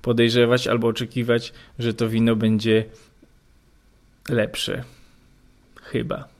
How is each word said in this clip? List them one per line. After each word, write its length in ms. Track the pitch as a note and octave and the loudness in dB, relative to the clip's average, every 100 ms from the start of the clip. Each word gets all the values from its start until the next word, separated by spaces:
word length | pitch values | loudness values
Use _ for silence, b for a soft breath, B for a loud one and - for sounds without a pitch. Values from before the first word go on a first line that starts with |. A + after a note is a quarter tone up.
podejrzewać 640 | - A#2 A#2 A#2+ A#2 B2 B2 | 0 2 2 4 4 2 0
albo 200 | A#2 A#2 | 0 0
oczekiwać, 640 | A2+ A#2 B2+ A#2+ A#2 - B B - | -2 -6 -6 0 0 -2 B B -6
że 140 | A#2 | -4
to 160 | A2 A2+ | -2 -2
wino 260 | A2+ A#2 A2+ | 2 2 2
będzie 500 | A2 A2 A2+ A2 A2 B B _ _ _ _ _ _ _ _ _ _ _ - | 2 2 2 0 0 B B _ _ _ _ _ _ _ _ _ _ _ -4
lepsze. 540 | A#2+ G#2+ - - - - b b b b b _ _ _ - | -2 -2 -4 -6 -6 -10 b b b b b _ _ _ -20
Chyba. 460 | - B2 A#2 - - | -8 -6 -4 -8 -10